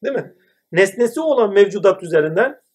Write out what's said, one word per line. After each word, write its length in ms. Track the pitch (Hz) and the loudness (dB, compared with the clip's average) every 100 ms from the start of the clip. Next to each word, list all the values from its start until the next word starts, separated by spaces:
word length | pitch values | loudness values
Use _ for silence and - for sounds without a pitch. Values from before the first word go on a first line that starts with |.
Değil 100 | 233 | -8
mi? 200 | 247 - _ _ _ _ | -8 -10 _ _ _ _
Nesnesi 480 | 170 196 - 233 269 | 0 0 0 -2 -2
olan 320 | 320 254 214 | -2 0 2
mevcudat 500 | 196 202 196 190 185 | 4 2 2 0 0
üzerinden 580 | 175 160 156 170 262 302 _ | 0 0 0 0 -2 -4 _